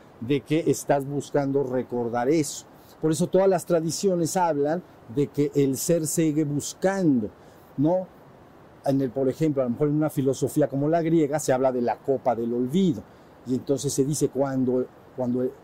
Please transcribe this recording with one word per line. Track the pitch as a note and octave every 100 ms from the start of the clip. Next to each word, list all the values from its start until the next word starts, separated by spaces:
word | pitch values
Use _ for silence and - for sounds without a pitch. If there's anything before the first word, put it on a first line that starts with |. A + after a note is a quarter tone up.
| - -
de | A#2 C#3+
que | - D#3 D#3
estás | C3 - C#3+ C3+
buscando | C#3+ - D3 C#3 C#3
recordar | B2+ B2+ A#2+ A#2+ A#2 A#2+ B2
eso. | E3 C#3+ - - - - -
Por | D#3
eso | D#3+ F3
todas | F#3 G3
las | F3
tradiciones | - E3+ D#3+ - G3+ F3 D#3+ F#3+
hablan | F3 D3 D3 F3 - - -
de | A2+ C#3+
que | - C#3+
el | C#3+ C3+ B2+
ser | - E3+ D#3
sigue | - D#3+ D3
buscando, | D3 D3 - - F#3 G3 E3+ B2+ G#2 - - - - -
¿no? | D3+ F#3 F#3 - - - - - - -
En | C#3+ C#3
el, | C3
por | C3+ C3
ejemplo, | B2 D#3+ C#3
a |
lo | B2
mejor | A#2 D3
en | D3+
una | D3+
filosofía | D3 C3+ B2+ C3 D3+ C#3+
como | C3+ D3
la | E3+
griega | E3 E3 C#3 D3+
se | -
habla | B2+ C3
de | B2+
la | A#2 G#2+
copa | - C3 C3 A2+
del | A#2
olvido. | A#2+ B2+ F3+ F#3+ C#3+ - - - - A#2
Y |
entonces | B2+ A2 C#3 C#3
se | C#3
dice | C3+ D3 C#3
cuando, | C3 C#3 C3 B2+ B2+ B2 - - -
cuando, | B2 B2
eh, | B2+ -